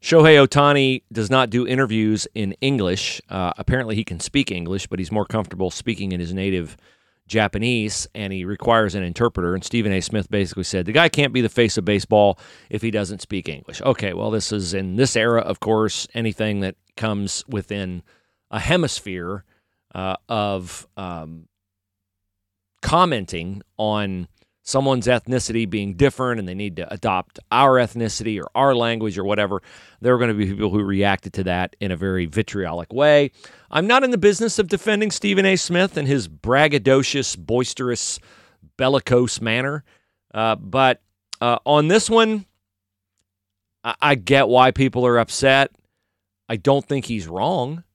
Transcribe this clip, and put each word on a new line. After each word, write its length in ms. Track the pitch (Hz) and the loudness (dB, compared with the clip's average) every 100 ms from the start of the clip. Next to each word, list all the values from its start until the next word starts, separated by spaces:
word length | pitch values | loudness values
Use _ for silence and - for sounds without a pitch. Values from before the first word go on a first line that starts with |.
Shohei 440 | - 165 156 151 135 | 4 6 10 10 8
Ohtani 580 | 143 143 143 135 131 _ | 6 4 4 2 0 _
does 180 | 113 104 | -6 0
not 200 | 131 123 | 2 2
do 180 | 120 107 | 0 0
interviews 600 | 127 131 110 107 107 - - | 0 0 0 0 0 -4 -6
in 180 | 98 98 | -6 -2
English. 600 | 135 139 92 95 - - _ | -2 0 0 -2 -4 -8 _
Uh, 240 | 98 90 - | -4 -4 -4
apparently 380 | - 127 117 107 | -2 -2 -2 -4
he 80 | |
can 160 | 104 85 | -6 -8
speak 320 | - 143 135 | -4 -2 -2
English, 360 | 90 85 98 - | -4 -6 -6 -6
but 120 | 92 | -8
he's 120 | 90 | -4
more 140 | 107 101 | -4 -2
comfortable 460 | 110 98 90 92 | -4 -6 -4 -6
speaking 400 | - - 101 95 | -4 -6 -6 -6
in 80 | 90 | -6
his 140 | 85 | -6
native 420 | 95 98 92 80 - _ _ _ _ _ | -4 -2 -2 -6 -14 _ _ _ _ _
Japanese, 800 | 110 104 101 117 120 107 - - | 0 0 0 -2 -2 -4 -6 -10
and 200 | - 101 | -10 -8
he 100 | 95 | -8
requires 520 | 90 101 - 113 107 98 | -8 -4 2 2 2 -2
an 80 | |
interpreter. 520 | 90 85 117 - 87 92 | -6 0 -2 0 -2 -2
And 80 | |
Stephen 300 | - 120 104 | -4 -2 0
A. 80 | 95 | -2
Smith 280 | - 110 92 | -2 -4 -2
basically 360 | 104 92 - 90 | -2 -2 -4 -4
said, 200 | 95 87 | -4 0
"The 60 | |
guy 160 | 123 165 | 2 2
can't 240 | - 143 | 2 0
be 80 | 127 | 0
the 80 | 113 | 0
face 300 | - 117 - | 2 2 2
of 80 | 92 | 0
baseball 520 | 101 - 107 101 95 - - _ | 0 2 4 4 2 -10 -20 _
if 120 | 107 | -6
he 100 | 113 | -4
doesn't 300 | 104 95 98 | -4 -6 -8
speak 260 | - 101 85 | -8 -8 -8
English." 340 | 73 - - | -12 -14 -6
Okay, 320 | 131 120 101 | -2 0 -2
well, 160 | 87 110 | -4 -4
this 220 | 107 - | -4 -4
is, 220 | 107 92 | -4 -4
in 240 | 98 95 95 | -4 -4 0
this 180 | 131 117 | 0 2
era, 240 | 113 117 | 2 2
of 220 | - 98 | 0 -4
course, 440 | - 110 110 - - | 0 0 0 -4 -8
anything 460 | 113 113 104 107 101 | -4 -6 -2 -4 -2
that 160 | 95 - _ - | -4 -8 _ -8
comes 480 | 110 101 101 - - | -4 -4 -4 -8 -6
within 560 | 110 - 101 95 90 - _ _ _ _ | -8 -6 -8 -8 -10 -14 _ _ _ _
a 80 | 107 | -6
hemisphere, 840 | - 180 147 - - 92 87 101 _ _ _ _ _ 90 | -2 0 0 -6 -10 -8 -8 -10 _ _ _ _ _ -8
uh, 220 | 92 95 _ | -6 -8 _
of, 580 | 113 104 98 90 - - - | -4 -2 -4 -8 -16 -18 -14
um, 500 | 92 85 80 82 82 _ _ _ _ _ _ _ _ _ _ _ _ _ | -12 -12 -14 -18 -20 _ _ _ _ _ _ _ _ _ _ _ _ _
commenting 800 | - 165 180 127 92 87 85 98 - - | 0 2 4 0 -4 -8 -8 -12 -16 -6
on 500 | 107 104 101 92 87 _ _ _ - | -2 -2 -2 -6 -10 _ _ _ -4
someone's 420 | 135 135 131 110 | 0 2 0 0
ethnicity 640 | 120 - 123 - 113 110 | -2 0 -4 -2 -4 -2
being 260 | 107 98 87 | -4 -6 2
different 440 | 139 - 127 117 | 0 2 -4 -2
and 80 | 92 | -6
they 60 | |
need 240 | 95 104 82 | -6 -8 -8
to 160 | 87 | -10
adopt 440 | - 117 92 - - _ | -6 -2 -2 -4 -16 _
our 240 | 117 139 131 | 4 6 6
ethnicity 680 | 117 110 113 - 113 104 | 2 -2 -6 -4 -6 -6
or 60 | 78 - | -6 0
our 180 | 139 | 2
language 440 | 123 117 113 110 95 | 2 0 -2 -4 -4
or 60 | 98 | -2
whatever, 360 | 104 101 98 - - - _ | 0 0 -2 -8 -20 -20 _
there 140 | 123 | 2
are 40 | 123 | 2
gonna 160 | 120 | 2
be 120 | 104 98 | 0 -2
people 240 | 101 104 | 0 0
who 120 | 104 | 0
reacted 520 | 98 98 98 95 98 | 0 2 2 0 -4
to 100 | - | -6
that 320 | 92 90 90 _ | -4 -2 -4 _
in 100 | 101 | -6
a 60 | 87 | -4
very 280 | 95 92 85 | -4 -2 -2
vitriolic 640 | 80 107 104 87 87 85 | -4 -4 -4 -6 -6 -8
way. 360 | 117 147 147 143 _ - - _ | 0 4 6 4 _ -20 -20 _
I'm 160 | 151 190 | -2 2
not 180 | 254 262 | 2 2
in 60 | |
the 60 | 233 | 4
business 420 | 196 196 226 - | 2 2 -2 -2
of 100 | 190 | -2
defending 420 | 202 - 208 214 | -2 0 0 0
Stephen 340 | - 208 196 190 | -2 -2 2 2
A. 120 | 190 | 2
Smith 400 | - 175 190 - | 0 0 0 -2
and 100 | 139 | 0
his 220 | 139 87 | 0 -2
braggadocious, 1080 | 76 - 131 156 147 104 135 135 143 127 92 | -8 0 4 4 4 4 4 4 -2 -4 -8
boisterous, 840 | 80 117 127 - 123 117 - - _ - _ _ _ - | -2 -2 -2 -4 -4 -4 -6 -10 _ -20 _ _ _ -2
bellicose 640 | 131 139 - 123 123 - | 0 0 4 2 2 -2
manner, 420 | 110 117 135 151 - _ _ _ _ | -2 -2 -2 -6 -12 _ _ _ _
uh, 220 | 110 110 110 | -2 0 -2
but, 460 | 101 123 131 127 _ _ _ - | -2 2 2 2 _ _ _ -4
uh, 160 | 120 120 - | -2 -2 2
on 240 | 147 151 | 2 4
this 200 | 208 - | 2 4
one, 360 | 226 220 214 196 _ _ _ _ _ _ _ _ _ _ _ _ _ | 2 2 0 -6 _ _ _ _ _ _ _ _ _ _ _ _ _
I, 120 | 120 - | -8 0
I 140 | 147 139 | 0 0
get 320 | 90 135 117 | 2 2 4
why 240 | 123 131 | 6 6
people 340 | 123 135 127 123 | 4 0 2 2
are 120 | 120 | 2
upset. 540 | 113 - 135 135 139 _ _ _ _ _ _ _ _ | 0 0 2 4 2 _ _ _ _ _ _ _ _
I 80 | 113 | -2
don't 300 | 135 139 - | 2 2 0
think 200 | 139 - | -6 -4
he's 220 | 113 80 | -6 -6
wrong. 560 | 87 123 185 127 165 - | -4 -2 -2 -4 -8 -14